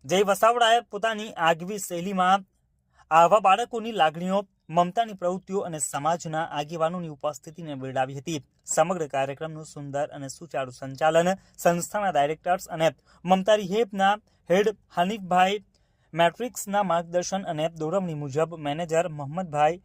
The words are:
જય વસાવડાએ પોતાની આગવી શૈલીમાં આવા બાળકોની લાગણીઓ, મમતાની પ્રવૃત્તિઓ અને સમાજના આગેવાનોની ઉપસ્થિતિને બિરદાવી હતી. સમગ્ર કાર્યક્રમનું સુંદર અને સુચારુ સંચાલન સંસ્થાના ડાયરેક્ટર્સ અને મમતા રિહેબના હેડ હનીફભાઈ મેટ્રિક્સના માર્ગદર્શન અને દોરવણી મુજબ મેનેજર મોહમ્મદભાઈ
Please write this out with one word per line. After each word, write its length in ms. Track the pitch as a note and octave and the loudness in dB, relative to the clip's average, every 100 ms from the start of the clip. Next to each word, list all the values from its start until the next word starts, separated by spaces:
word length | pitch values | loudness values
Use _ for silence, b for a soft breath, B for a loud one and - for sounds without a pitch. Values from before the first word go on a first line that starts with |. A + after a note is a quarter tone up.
જય 220 | C3 F3+ G3+ | 0 2 2
વસાવડાએ 480 | F#3+ A3 A#3+ A3+ A#3 A#3 | 4 4 4 4 4 2
પોતાની 420 | G3+ A3 G#3+ G#3+ - E3 | -4 -4 -4 -8 0 0
આગવી 320 | E3 F3 G#3 | 2 -4 -8
શૈલીમાં 600 | - F3 F3+ F#3+ F3+ G3 F#3+ _ _ _ _ b b | -6 -6 -4 0 4 2 0 _ _ _ _ b b
આવા 300 | D#3+ E3+ G#3 | 6 8 6
બાળકોની 540 | G3 G3 A#3+ A#3 A3 G#3+ | 6 4 2 -6 -6 2
લાગણીઓ, 380 | D#3+ D#3 F3+ G3 G3+ _ - | 2 2 -2 -2 -4 _ -2
મમતાની 480 | E3 F3 G#3 A3+ G3 | 0 2 0 -4 -2
પ્રવૃત્તિઓ 400 | F3 F#3 - F#3+ F3+ | -4 -4 -4 -4 -4
અને 120 | D#3 | -6
સમાજના 640 | - C#3+ D3 E3+ E3 D#3 E3 D3 | -6 -4 -2 -2 -4 -6 -4 -6
આગેવાનોની 520 | D3 E3+ D#3+ F3+ E3 | -6 -2 -2 -2 -8
ઉપસ્થિતિને 680 | C#3+ D3 D3 - D#3 D#3+ C#3 | -6 -8 -8 -16 -14 -12 -10
બિરદાવી 380 | C3 C3 C3 C#3 | -6 -4 -4 -6
હતી. 240 | D3+ D#3 - _ | -8 -8 -8 _
સમગ્ર 440 | - - D#3+ F#3 D3 | -4 0 2 0 -4
કાર્યક્રમનું 580 | C#3 C3+ C3+ D#3+ D#3 D#3 | -2 -4 -4 -10 -12 -16
સુંદર 340 | D3+ C#3+ C#3 D3+ | -14 -8 -6 -6
અને 160 | D3 C3+ | -8 -14
સુચારુ 480 | - E3+ D3 C3 B2 | -14 -10 -8 -8 -10
સંચાલન 540 | C3+ C3+ D#3 E3 F3 F#3+ b b | -14 0 2 4 2 -2 b b
સંસ્થાના 560 | F3 F3 E3+ G#3 G3 | 0 0 -4 -4 0
ડાયરેક્ટર્સ 560 | D3 C#3+ D#3 F3 F#3+ - | 0 0 -2 -2 -4 -4
અને 220 | E3 D#3+ C3+ b b | 0 0 0 b b
મમતા 340 | F3 F#3+ F#3+ G#3+ | 2 2 4 2
રિહેબના 500 | F#3+ G3+ A#3 G3 G3 G#3+ _ _ - | 2 -2 -2 0 0 0 _ _ 2
હેડ 220 | F3+ G#3 G3+ _ - | 2 2 -2 _ -2
હનીફભાઈ 600 | F3+ A3 F#3 F3+ F#3 G#3 _ _ _ _ _ | -2 -2 0 2 4 2 _ _ _ _ _
મેટ્રિક્સના 720 | D#3 E3+ E3 A#3+ - - G3 G3 | 2 2 2 -8 -8 -4 -2 0
માર્ગદર્શન 580 | E3+ E3+ F3 F3 F#3+ F#3+ | -2 0 -2 -2 -6 -4
અને 160 | D#3 D#3+ E3 | -4 -4 -4
દોરવણી 380 | D#3 F#3+ F#3 D3+ | -2 -2 -2 -6
મુજબ 340 | D3 C3+ E3 E3+ D3 | -4 -2 -2 -2 -6
મેનેજર 360 | D3+ F3 D#3+ F3 D3+ | -4 -2 -2 -2 -6
મોહમ્મદભાઈ 640 | C#3 D#3+ F3+ D3 D3+ F3+ | -8 -8 -4 2 2 2